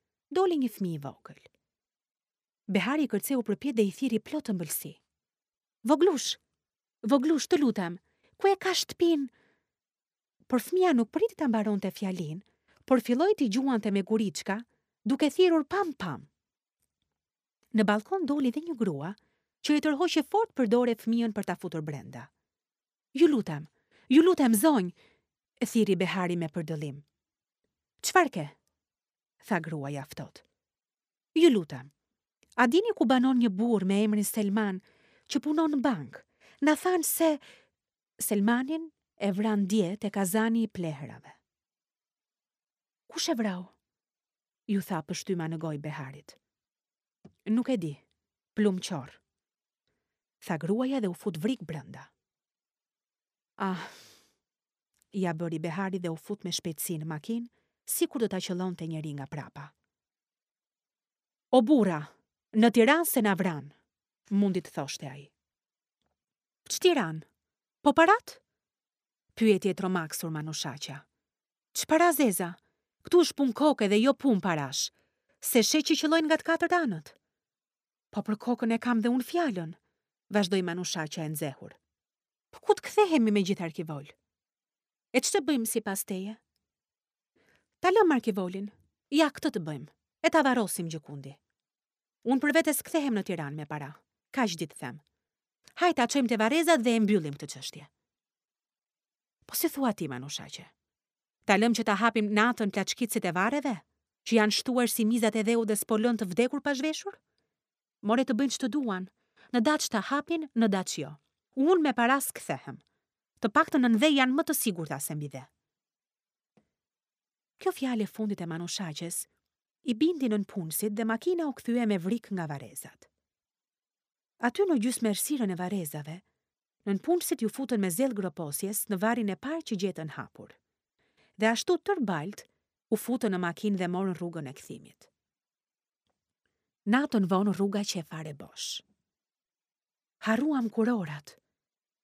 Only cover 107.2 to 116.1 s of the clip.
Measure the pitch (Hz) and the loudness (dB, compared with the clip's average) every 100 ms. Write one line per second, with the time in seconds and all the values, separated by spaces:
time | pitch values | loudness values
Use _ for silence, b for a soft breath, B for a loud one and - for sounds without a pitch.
107.2 | _ _ _ _ _ _ _ _ 208 240 | _ _ _ _ _ _ _ _ 0 0
108.2 | 254 226 269 - 262 294 247 185 185 _ | 2 0 0 -2 -4 -4 -4 -6 -8 _
109.2 | b b b 247 240 302 - 220 - 277 | b b b 2 2 2 0 -2 -2 -4
110.2 | 285 330 311 233 226 196 180 - 165 151 | -2 -4 -4 0 2 2 -4 -8 -10 -12
111.2 | _ _ _ - 285 370 302 247 240 269 | _ _ _ 0 4 4 4 2 2 2
112.2 | - - - 139 - 131 _ _ _ _ | -2 -8 -8 -8 -8 -18 _ _ _ _
113.2 | _ _ 226 285 320 302 247 220 302 277 | _ _ 0 2 2 4 4 6 6 4
114.2 | 254 269 330 311 - 170 156 143 - 151 | 2 2 0 0 -2 -2 -6 -8 -8 -8
115.2 | 147 135 127 _ _ _ _ _ _ | -8 -12 -16 _ _ _ _ _ _